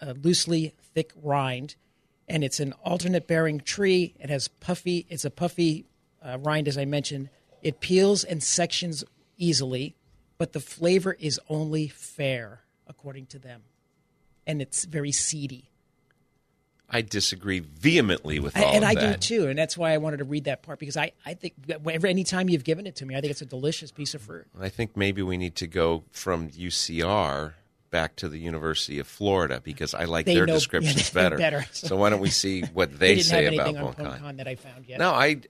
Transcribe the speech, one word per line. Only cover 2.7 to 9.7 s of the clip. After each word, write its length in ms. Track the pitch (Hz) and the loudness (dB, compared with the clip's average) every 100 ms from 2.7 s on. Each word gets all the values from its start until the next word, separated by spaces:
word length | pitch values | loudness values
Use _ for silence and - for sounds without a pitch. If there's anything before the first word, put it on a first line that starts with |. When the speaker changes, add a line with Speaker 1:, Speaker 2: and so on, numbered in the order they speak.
| - | -6
Speaker 1:
alternate 440 | 185 175 175 180 - | -4 -2 0 0 2
bearing 320 | 165 160 151 | 2 2 0
tree. 560 | - - 196 180 170 - | -4 0 4 4 2 -4
It 120 | 143 | -4
has 160 | 143 - | -4 -4
puffy, 580 | _ - 180 180 175 - | _ -6 -4 -2 -2 -4
it's 160 | 156 139 | -6 -6
a 40 | |
puffy, 560 | - 175 - 170 156 - _ _ _ | -2 -2 2 2 0 -6 _ _ _
uh, 160 | 139 127 | -12 -6
rind, 280 | 143 151 147 | 0 0 0
as 80 | 139 | -2
I 100 | 139 | -2
mentioned. 440 | 147 139 143 135 _ _ _ | -2 -2 -6 -10 _ _ _
It 200 | 160 143 | -6 -4
peels 420 | - 185 196 202 | 2 6 6 4
and 180 | - 165 | 0 -2
sections 640 | - - 170 - 180 147 - _ _ - | 0 0 0 -2 -4 -6 -10 _ _ -2
easily, 560 | 170 147 131 | 2 2 0